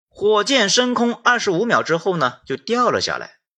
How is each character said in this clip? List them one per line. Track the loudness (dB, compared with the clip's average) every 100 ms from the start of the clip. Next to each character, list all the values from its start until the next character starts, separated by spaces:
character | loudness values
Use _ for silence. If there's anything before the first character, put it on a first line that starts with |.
| _
火 | -2 2 2
箭 | 2 2 2
升 | 2 0
空 | 0 -2 0
二 | 0 0
十 | 0
五 | 0
秒 | 2 0
之 | 0 -2
后 | -2 -2
呢， | -2 -4 -10
就 | -8
掉 | -4 -2 0
了 | 0
下 | -2 -6
来， | -10 _ _